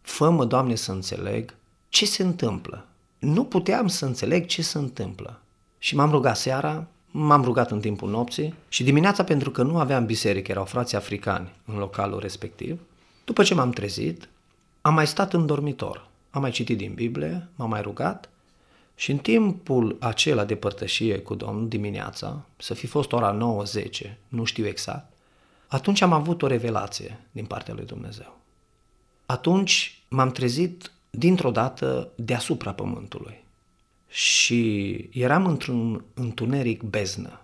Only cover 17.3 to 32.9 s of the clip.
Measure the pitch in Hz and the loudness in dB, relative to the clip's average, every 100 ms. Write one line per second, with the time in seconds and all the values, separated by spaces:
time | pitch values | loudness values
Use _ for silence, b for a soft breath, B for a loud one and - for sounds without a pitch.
17.3 | 175 170 - 117 107 101 - 151 196 - | -6 -10 -8 -4 -4 -6 -4 -4 -4 -14
18.3 | b b b b b b _ - 143 175 | b b b b b b _ -4 -2 4
19.3 | 226 214 - - 127 110 - 120 110 - | 4 4 0 0 2 2 0 -4 0 2
20.3 | 127 101 104 101 98 101 - 113 98 - | 2 2 0 -2 -4 -4 0 0 0 -4
21.3 | 98 107 107 113 110 104 101 101 - - | -8 -6 -4 -4 -2 -4 -4 -8 -8 -8
22.3 | 147 - _ - - 123 147 131 120 107 | -10 -14 _ -10 -8 -2 -2 2 2 2
23.3 | 104 117 107 101 110 101 - - 104 _ | 2 0 0 -2 -4 -6 -8 -12 -16 _
24.3 | 120 113 - 104 104 - 139 - b b | -4 -4 -2 -4 -4 -8 -8 -12 b b
25.3 | b b b b 135 - 202 180 160 151 | b b b b -2 2 4 6 4 2
26.3 | 170 135 123 117 104 101 - 101 107 _ | 0 2 2 0 -2 -4 -8 -12 -16 _
27.3 | - 107 - - 107 - 113 104 107 - | -12 -8 -10 -8 -12 -10 -12 -12 -14 -18
28.3 | - _ _ _ _ _ _ _ _ _ | -20 _ _ _ _ _ _ _ _ _
29.3 | 127 - 185 190 - - - _ 131 131 | -2 2 2 4 0 0 -10 _ 2 2
30.3 | 127 123 127 180 175 - _ _ 113 170 | 2 -2 0 -2 -2 -18 _ _ 2 4
31.3 | 185 139 113 123 - 135 127 - - 117 | 6 4 2 0 0 -2 -2 -4 -10 -4
32.3 | 120 - 131 - 98 98 | -2 -2 -4 -4 -6 -6